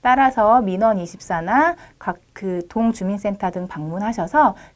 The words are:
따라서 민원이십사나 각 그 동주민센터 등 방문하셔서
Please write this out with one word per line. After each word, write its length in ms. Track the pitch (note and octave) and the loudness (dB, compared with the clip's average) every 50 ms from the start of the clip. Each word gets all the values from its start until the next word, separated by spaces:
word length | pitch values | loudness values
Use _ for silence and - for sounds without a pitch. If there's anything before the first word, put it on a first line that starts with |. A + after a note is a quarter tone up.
따라서 600 | _ B3 B3+ C4 C4+ C4 C4 A#3+ G#3+ G#3 A3+ B3+ | _ 2 4 4 4 2 4 4 4 4 4 4
민원이십사나 1120 | A#3 F#3+ F#3 F#3 G#3+ A3+ G#3+ F#3+ F3 E3+ - - - - F#3 E3 E3 F3+ A3 C4+ D4+ E4+ E4+ E4+ - - _ _ | 4 0 -2 0 2 2 2 0 -4 -8 -12 -18 -8 -6 -4 -4 -2 0 2 2 2 2 0 -4 -12 -20 _ _
각 200 | - - F3+ - _ _ _ - | -8 -8 -8 -8 _ _ _ -10
그 260 | - F#3+ F3+ F3+ F3 - | -8 -6 -6 -6 -6 -6
동주민센터 800 | - A3 A3+ A3+ A3+ - F#3+ F#3 G3+ G3+ - G#3 G3+ G3 - F#3 | -4 0 0 0 0 -2 -4 -6 -6 -4 -4 -6 -4 -2 -4 -4
등 160 | E3+ F3+ F3+ | -4 -4 -8
방문하셔서 880 | F3+ - D#3+ D3+ D#3 E3 F#3+ G3+ A3 A#3 A3 E3+ E3+ - D4+ D4+ A#3+ G3 - - - _ | -8 -10 -10 -8 -8 -6 -6 -4 -4 -4 -4 -6 0 2 4 4 4 2 -2 -14 -20 _